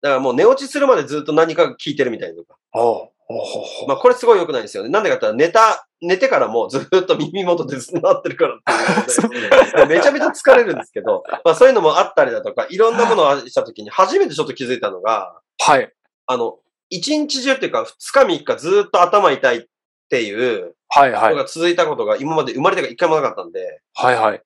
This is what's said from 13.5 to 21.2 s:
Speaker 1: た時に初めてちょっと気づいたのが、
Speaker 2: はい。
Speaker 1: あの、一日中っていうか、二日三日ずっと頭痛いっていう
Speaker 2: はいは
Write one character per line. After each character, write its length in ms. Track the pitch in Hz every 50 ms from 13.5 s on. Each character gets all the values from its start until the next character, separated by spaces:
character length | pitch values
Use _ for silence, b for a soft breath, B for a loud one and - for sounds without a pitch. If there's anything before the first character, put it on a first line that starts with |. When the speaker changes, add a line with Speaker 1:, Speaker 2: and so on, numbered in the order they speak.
| -
Speaker 1:
た 100 | 135 -
時 200 | - - - 107
に 60 | 104
初 280 | - - 190 - 311
め 100 | 392 392
て 80 | 254 147
ち 60 | 135
ょ 20 | 151
っ 40 |
と 60 | - 127
気 120 | - 135
づ 80 | 120 127
い 60 | 117
た 120 | 113 104
の 100 | 95 90
が、 380 | 92 110 113 104 95 90 87 _ _ _ _ -
Speaker 2:
は 180 | - 170 151
い。 140 | 135 110 - _ _ _ _ _ _ _
Speaker 1:
あ 100 | - 127
の、 200 | 123 117 113 - _ _ _ _ _ _ _
一 280 | 185 180 165 269 302
日 240 | 302 302 294 302 269
中 120 | 240 277 262
っ 60 | 254
て 80 | 196
い 20 | -
う 20 |
か、 140 | - 113 110
二 260 | - - _ - -
日 140 | - 277 175
三 180 | 190 170 139 -
日 120 | - 113
ず 280 | 113 139 165 190 208 202
っ 20 | -
と 120 | - 190
頭 300 | 180 170 214 208 196 165
痛 220 | 139 - - 127 120
い 40 |
っ 60 | 117 117 _ _ _ _ _ _ _ _ _
て 140 | 139 127 113
い 100 | 101 101
う 420 | 107 127 123 113 98 90 85 - _ _ _ -
Speaker 2:
は 140 | 147 139
い 40 | 131
は 180 | 110 110